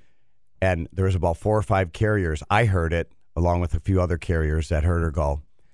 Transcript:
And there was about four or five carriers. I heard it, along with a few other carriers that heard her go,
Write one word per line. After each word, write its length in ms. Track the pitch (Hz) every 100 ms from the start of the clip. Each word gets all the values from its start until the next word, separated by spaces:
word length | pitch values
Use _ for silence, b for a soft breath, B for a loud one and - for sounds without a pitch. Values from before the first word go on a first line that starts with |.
| - - - - - -
And 260 | 95 85 80
there 120 | 87
was 120 | 95 90
about 200 | 85 85
four 220 | 104 107
or 40 |
five 300 | 101 98 90
carriers. 520 | - 107 107 87 76 -
I 160 | 104 117
heard 260 | 92 82
it, 180 | 85 82 - -
along 260 | - 87 87
with 140 | 87
a 60 | -
few 200 | - 95
other 160 | 87 85
carriers 520 | - 82 78 78 76
that 160 | 78
heard 180 | 80 85
her 80 | 82
go, 320 | 73 73 73 - - -